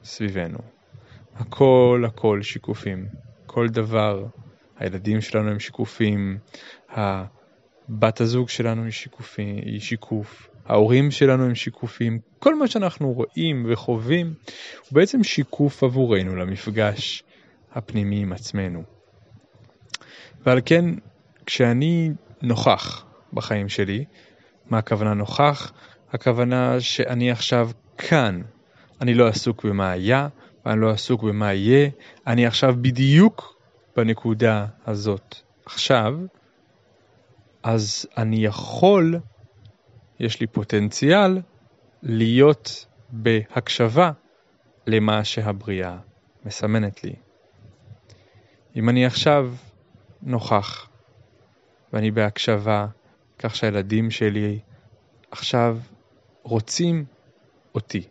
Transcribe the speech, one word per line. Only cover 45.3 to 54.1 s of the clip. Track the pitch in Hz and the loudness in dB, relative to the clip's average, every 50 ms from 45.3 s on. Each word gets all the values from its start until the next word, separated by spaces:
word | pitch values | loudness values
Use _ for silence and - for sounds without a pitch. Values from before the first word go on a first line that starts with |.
| - 117 110 107 101 98 104 104 98 92 92 90 87 95 - - _ _ _ _ _ _ - | -6 -4 -4 -4 -6 -6 -6 -6 -6 -4 -6 -8 -10 -14 -18 -20 _ _ _ _ _ _ -14
מסמנת | 110 - - - 107 110 113 107 101 98 - - | -14 -8 -6 -2 0 0 0 -2 -4 -6 -10 -12
לי. | 95 95 - _ _ _ _ _ _ _ _ - - _ _ _ - - _ _ _ - _ _ _ _ _ _ _ _ _ _ _ _ | -14 -14 -14 _ _ _ _ _ _ _ _ -20 -20 _ _ _ -20 -20 _ _ _ -20 _ _ _ _ _ _ _ _ _ _ _ _
אם | 120 110 117 | -2 0 2
אני | 123 127 127 | 4 4 2
עכשיו | 127 110 - - 160 147 143 135 123 120 120 - - _ _ _ _ _ _ _ _ - _ | 2 0 0 2 4 4 4 2 -2 -6 -12 -18 -20 _ _ _ _ _ _ _ _ -20 _
נוכח, | - 139 127 117 104 - 113 101 101 - - - - _ _ _ _ _ _ _ _ _ _ _ _ _ _ _ _ _ _ _ _ _ - | -8 -6 -4 -4 0 0 0 0 0 -2 -12 -16 -18 _ _ _ _ _ _ _ _ _ _ _ _ _ _ _ _ _ _ _ _ _ -6
ואני | 110 107 110 | -2 -2 0
בהקשבה, | 107 113 107 104 104 - - - 110 104 104 110 107 104 104 104 107 _ _ _ _ _ _ _ _ - | 0 0 0 0 -2 -4 -2 0 0 0 0 0 0 0 -2 -6 -10 _ _ _ _ _ _ _ _ -8
כך | - 113 - | -8 -8 -6
שהילדים | - - 110 101 101 95 98 110 110 113 113 | -2 -2 0 0 -2 -2 0 0 0 0 -2